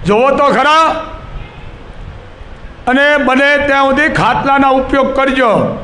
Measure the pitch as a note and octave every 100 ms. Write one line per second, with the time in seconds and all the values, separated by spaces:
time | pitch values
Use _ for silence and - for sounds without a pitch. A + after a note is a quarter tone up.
0 | E3 G#3 C4 C#4 C#4+ G#3+ C#4+ D#4 D#4+ D#4+
1 | D#4 - - - - - - - - -
2 | - - - - - - - - - B3+
3 | C#4+ D4 B3+ C4 C#4 C#4+ C#4+ C#4 C4+ C4
4 | D#4 D#4+ A3+ B3 C#4 C#4 C4+ C4 C4 C#4
5 | C4+ C4+ C4+ C4 B3 F3+ - -